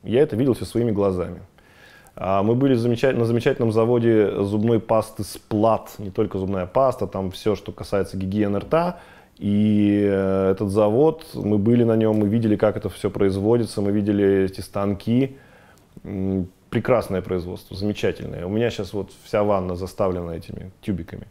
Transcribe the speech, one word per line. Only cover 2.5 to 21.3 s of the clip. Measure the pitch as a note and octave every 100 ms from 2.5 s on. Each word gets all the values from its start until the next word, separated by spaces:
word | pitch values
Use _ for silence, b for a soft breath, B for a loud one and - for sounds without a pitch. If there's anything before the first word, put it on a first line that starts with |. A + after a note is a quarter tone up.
| A#2+
были | C#3
замеча-, | B2 A#2+ A#2 C3+
на | B2 A2+
замечательном | A#2 C#3 C3 A#2
заводе | G#2+ A2+ A#2+ A#2 A2 G#2 G2+
зубной | G2+ G#2+ A2 A2+
пасты | - A2+ G#2 -
"Сплат". | G2+ - _ A2 A2 G#2+ - -
Не | G#2+
только | F2+ G#2+ G2
зубная | F#2+ F#2+ F2+
паста, | B2+ C3+ B2 G2
там | G2 F#2+
все, | - A2 G2
что | -
касается | F#2 G#2+ G2+ F#2+ G2
гигиены | F#2+ G#2 G#2 G2+
рта. | G2 D#3+ F3 F3+ B B B _
И, | G2+ G2+ G#2+ G#2 G#2 G#2 G2+
э, | G2 F#2+ F#2+ F#2+
этот | F#2+ G#2
завод, | G2+ G#2 A2 D#3 D#3 - B2
мы | G#2 G#2
были | G2+ A#2+ A#2
на | A2+
нем, | A2 G#2+
мы | G#2
видели, | A2+ A2+ G#2
как | G#2+ G#2
это | G2
все | - G2+
производится, | F#2+ G2 G2 G2+ A#2+ G#2+ -
мы | G2+
видели | G#2 G2+ G2+ G2 G2 F#2+
эти | F#2+
станки. | G2+ G2+ G2+ F#2+ - A#2+ C3 C3 B B B B B -
М, | - G2 F#2+ F#2+ F2+ _ _
прекрасное | A#2+ - A#2+ - F#2+
производство, | F2+ F#2 F2 F#2 - F#2
замечательное. | G#2 G#2 G2 D#2+ - - F2
У |
меня | G#2+ A#2
щас | - F#2+
вот | G#2 G2 -
вся | - A2
ванна | G#2 G2+ F#2 F2+
заставлена | F#2 - G2 F2+ F2 E2+
этими | E2+ F#2 F#2 -
тюбиками. | - F#2 E2 - -